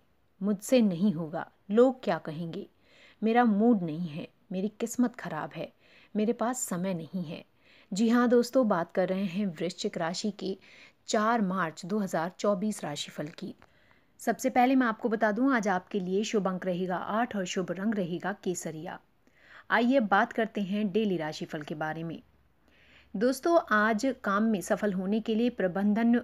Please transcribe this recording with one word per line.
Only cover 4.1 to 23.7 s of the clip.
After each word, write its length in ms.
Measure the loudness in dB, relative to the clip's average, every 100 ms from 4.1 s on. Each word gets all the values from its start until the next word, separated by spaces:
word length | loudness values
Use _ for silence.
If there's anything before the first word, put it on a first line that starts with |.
| -8 -12 _ -10
मेरी 160 | -6 -4
किस्मत 480 | -4 -6 0 -2 -2
ख़राब 340 | -10 -8 -8 -8
है, 180 | -12 _ _ -20 _ -2
मेरे 180 | 0
पास 260 | 0 -2 -2
समय 340 | -4 -2 -2
नहीं 300 | -4 -6 -8
है।" 220 | -8 -10 -16 _ _ -20 _
जी 160 | 0 4
हाँ 200 | 4 6
दोस्तों, 380 | 4 4 2 4
बात 240 | 2 0
कर 180 | 0 0
रहे 160 | 0 -4
हैं 200 | -2 -4
वृश्चिक 520 | -4 -6 -4 -6 -4
राशि 340 | -4 -4 -6
के 260 | -6 -8 -8 -12 -20 -20 _ -2
चार 340 | 0 2 2
मार्च 440 | 0 0 -4 -6 -6
दो 140 | -4
हज़ार 320 | -2 -2 -4 -2
चौबीस 440 | 0 0 -2 -4
राशिफल 440 | -6 -8 -10 -10 -10
की। 280 | -10 -14 -14 -20 _ _ _ _ -6
सबसे 300 | -4 -2 0
पहले 260 | 4 4 4
मैं 120 | 2
आपको 220 | 0 -2
बता 220 | 0 0
दूं, 220 | 2 2
आज 140 | 2 2
आपके 320 | -2 -2 -6
लिए 240 | -2 -2
शुभ 240 | 0 0 0
अंक 180 | -2 -4
रहेगा 320 | -2 -2 -4
आठ 380 | -2 -2 -2 -4
और 100 | -4
शुभ 260 | -4 -4
रंग 240 | -4 -2 -2
रहेगा 380 | -2 -4 -6
केसरिया। 680 | -4 -4 -4 -6 -8 -10 -12 _ _ _ _ -20 -20 0
आइए 260 | 2 4 4
अब 100 | 4
बात 260 | 4 2
करते 280 | 0 -4 -4
हैं 300 | -4 -2 0
डेली 260 | 0 0 0
राशिफल 440 | -4 -8 -8 -8
के 140 | -8 -6
बारे 280 | -6 -6
में। 180 | -8 -10 -16 _ _ _ _ _ _ -20 _ 0
दोस्तों, 440 | 0 0 2 2 4